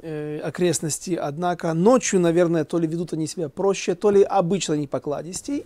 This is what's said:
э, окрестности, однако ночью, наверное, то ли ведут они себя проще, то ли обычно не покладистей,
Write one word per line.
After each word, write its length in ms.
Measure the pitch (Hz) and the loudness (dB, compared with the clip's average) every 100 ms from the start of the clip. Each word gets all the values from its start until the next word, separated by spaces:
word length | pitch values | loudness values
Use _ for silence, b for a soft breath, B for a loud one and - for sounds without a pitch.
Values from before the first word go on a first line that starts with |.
э, 380 | 165 151 151 151 | -12 -8 -8 -8
окрестности, 760 | 165 156 180 151 160 - - | -8 -2 0 0 -4 -6 -6
однако 600 | 170 147 143 175 175 170 | -4 -4 -4 -4 -2 -2
ночью, 460 | 160 196 254 - 190 | 2 6 4 4 2
наверное, 440 | 170 170 175 165 | 4 4 2 2
то 160 | 147 170 | 0 -2
ли 80 | 160 | -2
ведут 260 | 165 175 | -4 -4
они 140 | 156 156 | -6 -6
себя 220 | - 151 | -6 -8
проще, 440 | - 196 190 - | -2 -2 0 -2
то 160 | 180 214 | 0 4
ли 140 | 196 | 6
обычно 500 | 196 196 170 190 - | 6 2 2 0 0
не 140 | 151 143 | -2 -2
покладистей, 760 | 131 - 139 151 190 - 285 | -6 -6 -8 -8 -10 -6 -8